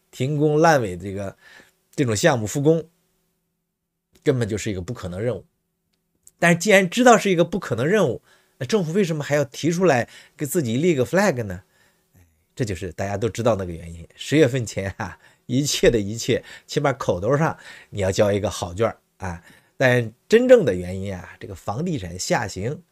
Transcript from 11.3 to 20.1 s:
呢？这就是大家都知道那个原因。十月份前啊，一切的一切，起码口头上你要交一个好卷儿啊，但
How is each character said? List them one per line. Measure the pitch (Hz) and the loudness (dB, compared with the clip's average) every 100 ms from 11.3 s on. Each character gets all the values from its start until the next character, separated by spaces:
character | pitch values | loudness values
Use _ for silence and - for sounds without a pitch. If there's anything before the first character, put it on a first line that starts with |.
| 131 | 0
呢？ | 104 90 - _ _ _ _ _ _ _ _ | -6 -10 -14 _ _ _ _ _ _ _ _
这 | - | -6
就 | 113 | -4
是 | 87 92 | -4 -8
大 | - | -6
家 | 98 101 | -6 -4
都 | 110 | -4
知 | - | 0
道 | 117 101 | 0 0
那 | |
个 | 92 | -2
原 | 82 85 | -10 -14
因。 | 82 85 | -16 -18
十 | - - 143 | -16 -2 4
月 | 139 | 4
份 | 131 | 2
前 | 107 - 98 - | -6 -6 -8 -8
啊， | 98 - _ _ - | -12 -12 _ _ -4
一 | 127 | -4
切 | 143 - 175 | -2 2 2
的 | 120 | 2
一 | 101 117 | 0 -6
切， | - 104 - - - | -2 -2 -4 -18 -8
起 | 156 | -4
码 | 139 | -2
口 | 131 - 90 | -2 -4 -2
头 | 104 143 | 0 0
上 | 160 - - - - | 0 -4 -14 -20 -14
你 | 104 | -4
要 | 95 | -2
交 | 98 104 | 2 2
一 | 101 | 2
个 | 98 | -2
好 | - 98 | -6 -8
卷 | 87 110 | -2 -2
儿 | - _ _ | -2 _ _
啊， | 95 87 - - _ - | -12 -12 -16 -20 _ 0
但 | 131 123 113 | 2 2 0